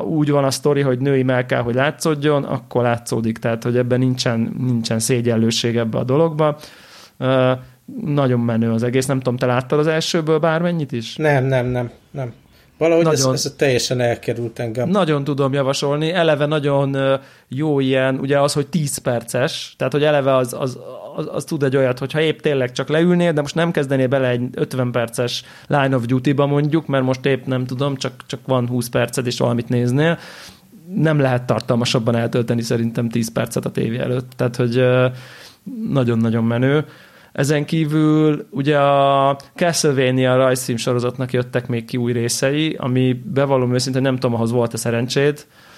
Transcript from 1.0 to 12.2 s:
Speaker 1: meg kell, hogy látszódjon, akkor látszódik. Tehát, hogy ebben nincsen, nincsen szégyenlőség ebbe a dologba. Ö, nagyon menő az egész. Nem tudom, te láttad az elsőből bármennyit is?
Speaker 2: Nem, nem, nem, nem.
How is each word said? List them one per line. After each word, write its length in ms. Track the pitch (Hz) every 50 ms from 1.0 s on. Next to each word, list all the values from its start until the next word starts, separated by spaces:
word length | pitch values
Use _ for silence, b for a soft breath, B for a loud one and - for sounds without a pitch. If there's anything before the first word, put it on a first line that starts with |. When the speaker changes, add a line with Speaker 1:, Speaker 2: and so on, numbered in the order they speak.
| 135 143 139 131
Speaker 1:
meg 240 | 127 131 127 123 123
kell, 160 | 123 131 123
hogy 120 | 120 120 117
látszódjon, 720 | 127 135 151 151 - - 165 156 143 143 151 147 139 -
akkor 380 | - 139 127 - - - 123
látszódik. 560 | 120 120 120 117 - - 127 117 113 110 113 113
Tehát, 240 | - 117 117 113
hogy 140 | - 123 120
ebben 220 | 123 123 120 123 123
nincsen, 560 | 131 127 127 127 - 127 117 113 117 113 - -
nincsen 400 | 127 127 123 117 113 - 113 110
szégyenlőség 760 | 113 - 131 117 113 120 117 113 113 113 113 - - 117 113
ebbe 220 | 117 117 113 110 123
a 60 | 123
dologba. 540 | 123 131 151 165 165 151 151 156 151 143 147 B B B B B B B B B B B -
Ö, 340 | 131 127 131 131 127 127 131 131 B B B B _ - 277 247
nagyon 400 | - 151 143 143 139 127 123 120
menő 300 | 117 117 113 113 113 113
az 120 | 113 113
egész. 240 | 117 123 123 131 131
Nem 100 | 139 139
tudom, 200 | 131 127 127 120
te 100 | 123 143
láttad 320 | 123 123 123 127 - 151 147
az 80 | 151
elsőből 520 | 160 160 160 160 - - 170 156 156 160 156
bármennyit 540 | 165 165 156 165 175 175 175 165 143 -
is? 240 | 139 117 113 - -
Speaker 2:
Nem, 280 | - 156 151 143 135 131
nem, 220 | 135 135 127 123
nem, 240 | 127 127 123 120 117 - - _ _
nem. 220 | - 143